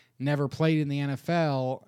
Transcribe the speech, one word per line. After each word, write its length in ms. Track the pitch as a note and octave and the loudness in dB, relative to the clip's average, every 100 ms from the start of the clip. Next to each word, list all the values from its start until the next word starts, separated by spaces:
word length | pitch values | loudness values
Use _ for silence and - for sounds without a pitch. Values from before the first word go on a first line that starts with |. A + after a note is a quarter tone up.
| _ - | _ -4
never 300 | C3+ C#3+ C#3 | -2 0 0
played 300 | - D#3+ D#3 | 0 2 2
in 100 | C#3+ | 0
the 120 | C#3+ | -2
N 100 | C#3+ | -2
F 180 | C3+ - | -4 -2
L, 560 | E3+ D#3 C3+ B2+ C3 | 0 2 0 -2 -6